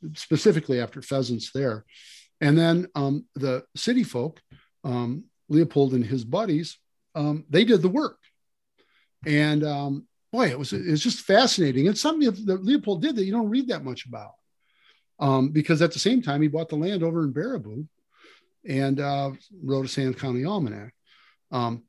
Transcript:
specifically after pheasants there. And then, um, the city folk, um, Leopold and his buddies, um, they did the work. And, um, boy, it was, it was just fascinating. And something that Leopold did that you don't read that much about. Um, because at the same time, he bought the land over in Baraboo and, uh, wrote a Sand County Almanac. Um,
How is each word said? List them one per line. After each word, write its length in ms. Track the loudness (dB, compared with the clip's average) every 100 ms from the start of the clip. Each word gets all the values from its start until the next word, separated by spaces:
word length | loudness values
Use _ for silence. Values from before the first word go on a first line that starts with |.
| -14
specifically 680 | -12 -2 2 4 2 0 -4
after 220 | -4 -10
pheasants 500 | -6 -4 -2 -4 -6
there. 320 | -4 -2 -4 _ -20 -20 -20 _ -2
And 160 | 4 6
then, 300 | 4 2 -2
um, 320 | -4 -2 -2 -6
the 300 | -6 -4 -4 -6 -6
city 280 | 0 0
folk, 360 | 0 -4 -6 -8 _ -20 _ _
um, 400 | -6 -4 -4 -6 -10 _ 0
Leopold 440 | 2 4 2 2
and 120 | 2 0
his 200 | -4 -2
buddies, 520 | -4 0 -2 -4 -14 _ _ _ -4
um, 300 | -4 -4 2
they 140 | 4
did 180 | 6 6
the 60 | 4
work. 320 | 2 -2 -6 _ _ _ _ _ _ _ _ _ _ 0
And, 380 | 2 4 2
um, 420 | 0 -4 -4 -6 -8 _ -6
boy, 180 | 0 0
it 100 | 0
was, 140 | -6
it 180 | -4 0
was 100 | 0
just 200 | 0 -2
fascinating. 640 | 4 4 6 2 2 4 2
And 100 | 2
something 320 | 0 2 0 0 -4
that 200 | -2 2
Leopold 360 | 0 0 -2
did 140 | -2 -2
that 80 |
you 80 | -2
don't 180 | 0 0
read 200 | -2 -2
that 160 | -6 -6
much 200 | -10 -12
about. 280 | -14 -16 _ _ _ _ _ _ _ _ -2
Um, 300 | 0 2 2
because 320 | 2 2 2
at 120 | 2
the 60 | 2
same 220 | 2 2
time, 200 | 0 0
he 80 | 0
bought 200 | 0 -4
the 60 | -4
land 260 | -2 -2
over 220 | -2 0
in 100 | -2
Baraboo 540 | -2 -4 -6 -8 -12 -14 _ _ _ -20 _ _ _ -4
and, 320 | -2 0 0
uh, 320 | -2 -2 -4 -8 _ -10
wrote 220 | -2 -2 -2
a 20 |
Sand 320 | -2 -2 -2
County 260 | -4 -2 -2
Almanac. 480 | -2 -2 -6 -14 _ _ _ _ _ -8
Um, 340 | -4 -4 -6